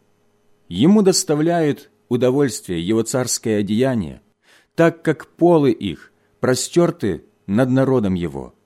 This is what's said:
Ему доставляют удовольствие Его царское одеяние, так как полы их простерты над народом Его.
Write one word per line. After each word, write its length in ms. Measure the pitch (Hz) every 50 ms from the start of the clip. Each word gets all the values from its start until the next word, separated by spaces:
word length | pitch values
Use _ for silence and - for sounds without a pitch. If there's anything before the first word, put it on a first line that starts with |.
| _ _ _ _ _ _ _ _ _ _ _ _ _ -
Ему 340 | 85 90 120 165 208 220
доставляют 880 | 196 190 175 - - - 151 147 156 165 170 170 160 147 135 - - _ _ _ _ -
удовольствие 760 | 120 123 123 123 127 143 147 131 - - - - 90 82 85
Его 160 | 90 110 113
царское 580 | 110 - - 131 123 120 - - - 117 110 104
одеяние, 600 | 107 92 107 110 127 135 131 113 90 73 65 60 _ _ _ _ _ _ _ _ _ _ -
так 280 | - 170 165 165 -
как 260 | - 165 151 - - _
полы 440 | _ - 165 175 175 160 143 131
их 400 | - - 101 95 76 - - - _ _ _ _ _ -
простерты 840 | - 123 127 123 - - - 170 175 170 170 - - 104 85 71 - _ _ _ _
над 240 | - 98 110 131 127
народом 440 | 127 131 135 131 131 127 107 98 92
Его. 380 | 87 85 80 69 69 64 62 _ _ _